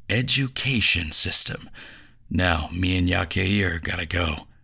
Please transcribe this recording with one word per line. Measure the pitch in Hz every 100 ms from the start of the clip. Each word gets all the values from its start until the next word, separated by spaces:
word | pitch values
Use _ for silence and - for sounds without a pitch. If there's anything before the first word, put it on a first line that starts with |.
| -
education | 110 127 - 131 - 135 127 - 87 78
system. | - 95 - - - - - - - - - -
Now, | 87 90 80 76
me | 87 92 92
and | 90
Yakeir | 87 87 92 92 104 92 82
gotta | 80 90 85
go. | - 85 78 - -